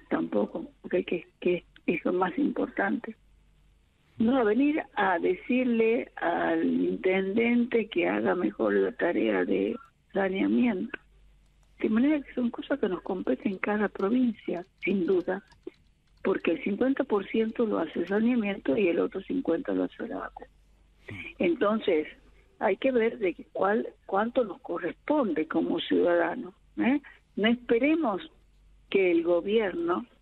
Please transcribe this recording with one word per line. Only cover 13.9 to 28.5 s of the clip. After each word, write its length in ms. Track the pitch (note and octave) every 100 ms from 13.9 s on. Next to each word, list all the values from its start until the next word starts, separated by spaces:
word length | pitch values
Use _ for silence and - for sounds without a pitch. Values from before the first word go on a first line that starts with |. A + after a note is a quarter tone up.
| - G3 B3 B3 G#3 - E3+ - -
sin 200 | - G3
duda, 380 | E3+ F#3 F3 F#3 - _ - _ _ _ _ _
porque 300 | - F#3 -
el 100 | E3
cincuenta 400 | - G3+ B3+ C#4
por 240 | C4+ G#3 G3
ciento 400 | A3+ A3 A#3+ A3
lo 140 | G3+
hace 260 | E3 G3 F3
saneamiento 680 | G3+ A3+ B3 G3+ G3 - B3+
y 100 | F3+
el 140 | E3+
otro 200 | F3+ F#3+
cincuenta 520 | - - - E3 -
lo 80 | F#2
hace 240 | F2+ - F#2
la 120 | F#2
vacuna. 320 | - - - _ _ _ _ _ - - - -
Entonces, 680 | F#3 - G3+ A3 G#3 D#3 D#3 - _ - _ -
hay 160 | G#3+ G3
que 160 | C4+
ver 260 | B3 A3+ A#3+
de 160 | F#3
qué, 120 | - -
cuál, 360 | - F#3+ A3+ - - -
cuánto 380 | G3 A3+ C4
nos 160 | A3 -
corresponde 880 | - - E3+ - - D4+ A3 D3+ D#3
como 320 | - F3 F3
ciudadano, 760 | - F3+ F3 F3 E3 E3+ F3+ - _ -
¿eh? 220 | G#3 C#4+ - - _
No 140 | - G#3+
esperemos 760 | A#3+ - A#3 C#4 E4 C4 F#3 - _ _